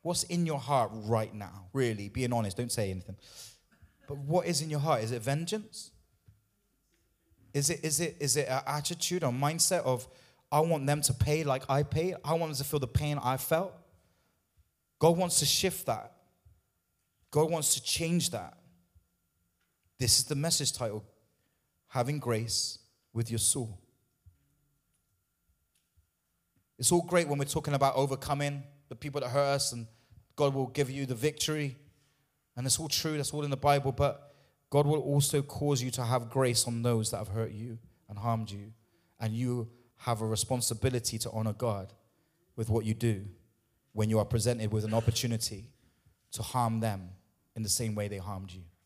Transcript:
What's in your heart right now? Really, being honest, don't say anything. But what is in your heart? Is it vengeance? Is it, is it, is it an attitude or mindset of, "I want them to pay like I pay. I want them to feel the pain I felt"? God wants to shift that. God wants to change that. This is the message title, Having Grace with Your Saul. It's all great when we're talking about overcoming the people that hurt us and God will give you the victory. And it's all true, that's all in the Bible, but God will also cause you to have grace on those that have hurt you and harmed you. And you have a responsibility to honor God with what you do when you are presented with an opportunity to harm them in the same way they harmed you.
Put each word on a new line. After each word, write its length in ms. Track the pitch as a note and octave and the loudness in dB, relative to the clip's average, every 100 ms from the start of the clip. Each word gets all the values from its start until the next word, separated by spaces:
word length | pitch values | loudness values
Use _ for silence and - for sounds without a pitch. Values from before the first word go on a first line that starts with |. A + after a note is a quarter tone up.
What's 220 | E3 F3 | -2 -2
in 220 | - F3 E3+ | 0 0 0
your 140 | C#3+ | 0
heart 320 | A#2+ C#3 G#2+ | 2 2 2
right 400 | A2 G#2+ A2+ A2 | -2 0 0 0
now? 320 | G#2 G2 F#2+ F#2 | -8 -12 -14 -6
Really, 360 | C3+ B2 G#2 G2+ | 0 0 0 -4
being 220 | B2+ B2 | -2 0
honest, 260 | A#2+ G#2 - | 2 0 -2
don't 140 | B2 | -4
say 200 | - G2+ | -2 -2
anything. 260 | F#2+ F2+ F#2+ - - - - _ _ - _ - | -4 -8 -16 -16 -20 -20 -20 _ _ -20 _ -12
But 100 | C#3+ | -8
what 260 | C#3+ F3 - | 0 0 2
is 160 | E3 | -2
in 80 | D#3+ | 0
your 100 | D3 | 0
heart? 240 | D#3 C3 | 2 2
Is 80 | A2 | 2
it 100 | B2 | -2
vengeance? 720 | A2 C#3+ E3+ G#3+ G#3+ - - _ _ _ - _ _ _ _ _ _ _ _ _ _ _ - | 0 -2 -2 -4 -6 -16 -16 _ _ _ -20 _ _ _ _ _ _ _ _ _ _ _ -6
Is 160 | C#3 C#3+ | 0 0
it, 140 | D3+ | 0
is 160 | D#3 D3 | 0 0
it, 160 | E3+ - | -2 -2
is 180 | C#3+ D3 | 0 2
it 100 | C3+ | 2
an 140 | C3 - | -2 -2
attitude 560 | D3 D3 E3+ - F3+ | -4 -4 -4 -2 0
or 80 | C#3+ | 0
mindset 500 | B2 C#3+ E3 - F3+ | 2 0 2 2 4
of, 260 | C3 B2 - - - _ _ | 2 0 -4 -20 -20 _ _
"I 80 | D3 | 2
want 260 | E3 D#3+ C3+ | 4 2 2
them 160 | D3 | 2
to 120 | - | 2
pay 300 | A#2 D3 D3+ | 2 2 2
like 200 | D3 C3+ - | 2 -2 2
I 140 | C#3 | 2
pay. 300 | D3 D3+ F3+ F3+ | 2 0 -2 -2
I 100 | C3+ | -2
want 180 | E3 D#3+ | 0 0
them 60 | C3+ | -4
to 60 | |
feel 160 | C#3+ D3 | -2 -2
the 80 | B2+ | -2
pain 300 | - D3+ D3 | -4 -2 0
I 200 | B2 C3 | 0 -2
felt"? 360 | - E3 F#3 - _ _ _ _ _ _ _ _ _ _ _ _ | 2 0 0 -8 _ _ _ _ _ _ _ _ _ _ _ _
God 180 | D#3+ E3+ | 4 4
wants 220 | F3+ - | 2 2
to 60 | C#3 | 2
shift 420 | - F#3+ F3 - | 2 0 -2 -4
that. 260 | A2 - - _ _ - _ _ _ _ _ _ _ _ | -4 -6 -20 _ _ -20 _ _ _ _ _ _ _ _
God 180 | D3 D#3+ | 2 2
wants 240 | E3 D3 | 2 0
to 80 | - | 0
change 480 | - - E3 F3 - | 0 -2 2 0 0
that. 280 | G#2+ F2 - - _ _ _ _ _ _ _ _ _ _ _ _ _ | -4 -8 -16 -20 _ _ _ _ _ _ _ _ _ _ _ _ _
This 220 | A#2+ - | 4 4
is 60 | - | 4
the 100 | C#3+ | 0
message 380 | E3 - C#3+ | 0 2 0
title, 300 | - A#2 G#2+ - _ _ _ _ _ _ _ _ | -2 -4 -6 -12 _ _ _ _ _ _ _ _
Having 320 | B2+ B2 D3 | -2 0 0
Grace 600 | B2 A2 A2+ - - - _ _ _ | 0 0 0 -2 -2 -8 _ _ _
with 180 | A2+ A2+ | -4 -2
Your 80 | A#2 | 0
Saul. 400 | - C#3+ A2+ F#2+ _ _ _ _ - _ _ _ _ _ _ _ _ _ _ _ _ _ _ _ _ _ _ _ _ _ _ _ _ - | 2 0 -4 -10 _ _ _ _ -20 _ _ _ _ _ _ _ _ _ _ _ _ _ _ _ _ _ _ _ _ _ _ _ _ 0
It's 140 | B2+ | 4
all 100 | F3 | 4
great 260 | F3 F3 D#3 | 4 2 4
when 120 | C#3+ | 0
we're 60 | C#3+ | 0
talking 280 | D#3+ D3 | -2 0
about 220 | C#3 C3+ C3 | 4 4 4
overcoming 680 | C#3 C3+ - C#3+ C#3+ C#3+ C#3 - _ | 0 0 -2 -2 -2 -6 -12 -20 _
the 60 | A#2 | -12
people 260 | D3+ C#3 | -8 -6
that 80 | B2 | -2
hurt 260 | C3+ C#3 C#3 | 2 2 2
us 160 | - | 0
and 160 | A#2+ A2+ _ _ - _ - | -4 -10 _ _ -20 _ 0
God 180 | A#2 | 2
will 140 | C3+ B2+ | 2 -2
give 220 | A2+ C3+ | 0 -2
you 160 | C#3 C3+ | -2 -4
the 100 | A#2 | 0
victory. 640 | D3+ D3 - D3+ C#3+ B2 - _ _ _ _ _ _ - | 0 0 -2 -2 -4 -6 -20 _ _ _ _ _ _ -6
And 80 | C3 | -2
it's 120 | - | 0
all 120 | D#3+ | 0
true, 260 | - D#3+ D3+ | -2 -2 -2
that's 180 | C#3 | -4
all 100 | D3 | -4
in 60 | D3 | -4
the 80 | C3+ | 0
Bible, 360 | D3 C#3+ C3+ | 4 4 2
but 420 | C3 C#3+ - - - _ _ _ | 0 0 -2 -14 -20 _ _ _
God 160 | C#3+ D3 | 2 4
will 140 | D3+ | 2
also 420 | C3 C#3+ C#3+ D3 | 2 2 4 2
cause 400 | C#3 - D3 C#3 | -2 -4 0 0
you 100 | B2+ | 0
to 120 | B2+ | -4
have 260 | A#2 B2 A#2 | 0 0 0
grace 380 | C3+ C3 A#2 - | 2 2 2 0
on 140 | A#2 | 0
those 300 | A#2+ A#2 A2 | 2 2 0
that 60 | G2+ | -4
have 120 | G2+ | -4
hurt 220 | G#2+ A2 | -4 -4
you 280 | G#2 A#2+ A2+ - _ _ | -6 -10 -12 -16 _ _
and 80 | G2+ | -6
harmed 320 | A#2 A2+ G#2 | -2 -2 -2
you. 220 | G2+ G#2 A2+ _ _ _ _ | -10 -14 -20 _ _ _ _
And 140 | A2+ | -4
you 360 | A2 B2 B2 A#2 - _ _ | 0 0 -2 -4 -12 _ _
have 240 | - A2 | -2 0
a 40 | A2 | 0
responsibility 920 | A2 - B2+ - A2 C3 B2 A2+ A2+ | -2 0 0 0 0 0 0 -2 -4
to 120 | A#2 | -4
honor 220 | A2 A2 | -2 -2
God 400 | G#2 A#2+ G2+ F#2 - _ _ _ _ _ - | 0 -2 -2 -6 -16 _ _ _ _ _ -6
with 120 | A2+ | 0
what 140 | A#2 | 0
you 100 | A2 | 2
do 320 | A2 A#2 G2+ G2+ - _ _ _ _ _ | 2 2 0 -6 -16 _ _ _ _ _
when 160 | G#2+ G#2+ | -2 2
you 100 | A2 | 2
are 60 | G#2 | 2
presented 480 | A#2 A2 A#2 G#2+ | 2 2 0 0
with 100 | G#2+ | 0
an 100 | G#2+ | 2
opportunity 760 | A2+ A2+ A2+ B2 A2+ - G2 - _ _ _ _ _ _ | 2 2 0 -2 -2 -4 -6 -14 _ _ _ _ _ _
to 100 | - | -10
harm 380 | - B2+ A#2 A2+ | -4 0 0 0
them 300 | A2 G2 F2+ F#2 _ _ _ - | -2 -4 -10 -18 _ _ _ -8
in 80 | |
the 60 | G#2+ | -2
same 260 | - A#2 G#2 | -2 -2 -2
way 140 | G#2 | -4
they 80 | G2 | -4
harmed 340 | F#2+ F#2+ G2 | -8 -8 -10
you. 120 | F2+ F2 _ | -14 -18 _